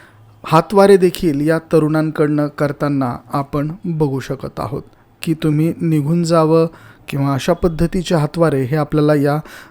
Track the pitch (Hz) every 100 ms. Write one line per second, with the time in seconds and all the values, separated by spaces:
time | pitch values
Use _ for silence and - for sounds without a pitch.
0 | - - - _ - 160 - 196 196 196
1 | 180 - 175 139 147 160 - 160 151 156
2 | 156 151 147 151 147 - 147 143 147 143
3 | 127 - - 143 135 151 151 175 175 160
4 | 147 135 - 135 - - - 139 - -
5 | _ _ - 160 160 151 165 - 170 156
6 | 143 170 160 165 156 160 165 - - -
7 | - 143 139 139 - 170 185 156 170 190
8 | 160 170 147 165 160 139 127 156 147 151
9 | 147 151 143 151 - - -